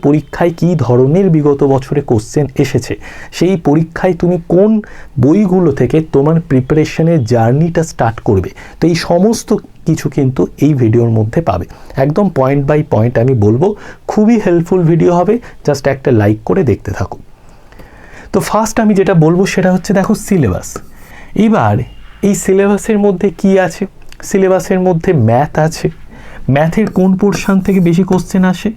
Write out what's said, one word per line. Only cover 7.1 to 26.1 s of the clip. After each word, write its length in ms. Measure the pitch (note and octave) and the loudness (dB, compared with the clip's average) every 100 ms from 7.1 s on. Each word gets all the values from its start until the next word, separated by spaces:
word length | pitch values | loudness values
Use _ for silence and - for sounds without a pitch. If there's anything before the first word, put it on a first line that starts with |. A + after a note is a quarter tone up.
| E3+ A2 | 0 0
জার্নিটা 500 | A#2+ A#2 C#3 E3 E3 D#3+ | 0 2 2 0 0 -4
স্টার্ট 280 | - A#2+ - - | -2 -2 -2 0
করবে। 220 | F#2+ - - - - | 0 -2 -10 -20 -2
তো 40 | E3 | 0
এই 60 | E3+ - | 0 0
সমস্ত 420 | F3 G#3 A3+ - G#3 - - - | 2 2 0 -2 -4 -4 -8 -4
কিছু 180 | D#3+ D#3 D3+ | -2 -2 -2
কিন্তু 260 | C3+ C3 F3+ - | -2 0 -4 0
এই 80 | C#3+ C#3+ | 0 2
ভিডিওর 280 | A2+ A#2 A#2 A2 | 2 2 2 0
মধ্যে 220 | A2 E3+ E3 | 0 -2 -2
পাবে। 180 | - - - - - | -4 -6 -14 -12 -2
একদম 220 | C#3 D#3 G3+ E3 | -2 0 0 0
point 240 | C3 C#3+ C#3 | 0 0 0
by 100 | D3+ D3+ | 0 0
point 220 | A2 A#2 A2+ | 0 0 2
আমি 120 | B2 B2+ | 2 2
বলবো, 240 | G2+ A#2+ F#3 G#3 - - - | 2 2 0 -2 -10 -14 -6
খুবই 260 | - G#3+ A#3 | 0 2 2
হেল্পফুল 360 | G3 F3 E3+ F#3 D#3+ | 2 0 2 0 2
ভিডিও 220 | E3+ F3+ F3 | 2 2 2
হবে, 160 | F3+ A#3+ - - - | 2 -2 -4 -8 -4
just 180 | C#3 C#3 | -2 -2
একটা 160 | C3+ - A#2 | -2 0 2
লাইক 180 | G#2 A2 - | 2 0 -2
করে 140 | F#3 C#3 | 0 0
দেখতে 200 | G2 - G2 | -2 -4 -8
থাকো। 200 | G2 - - - - - - - - - - - - | -8 -10 -20 -20 -20 -20 -20 -20 -20 -20 -20 -20 -6
তো 60 | F#3+ D#3+ | -4 -2
ফার্স্ট 280 | G#3 A3 - | -2 0 0
আমি 80 | G#3+ F#3+ | 2 2
যেটা 140 | F#3 F3+ | 2 4
বলবো 180 | D#3 F3 F#3+ | 4 2 0
সেটা 160 | - F#3 | 0 0
হচ্ছে, 160 | F#3 - G3 | 0 0 0
দেখো 140 | F#3 G3+ - | 0 -2 0
সিলেবাস। 420 | F#3+ A#2 E2+ - - - - - - - - A3 | 0 0 -2 -8 -14 -16 -20 -20 -20 -8 -2 2
এবার 300 | G#3+ A2 G#2+ A#2+ - - - G3 | 2 2 0 -4 -12 -20 -4 -2
এই 60 | G3 | -2
সিলেবাসের 540 | - F#3+ G3 G3+ - G#3 | 0 2 2 0 0 0
মধ্যে 240 | G3+ F3 G3+ E3 | 0 0 -2 0
কী 100 | G3 F#3+ F3+ | 2 2 0
আছে? 160 | - G3 - - - - | -4 -8 -10 -20 -16 -4
সিলেবাসের 520 | G3 F#3+ F#3 - F#3+ F#3 | 0 2 2 0 0 2
মধ্যে 240 | E3+ F#3 E3 A2 | 0 0 2 2
ম্যাথ 260 | A#2+ D3 - D#3 | 2 0 0 -2
আছে। 200 | D#3+ D#3+ - - | -2 -6 -6 -14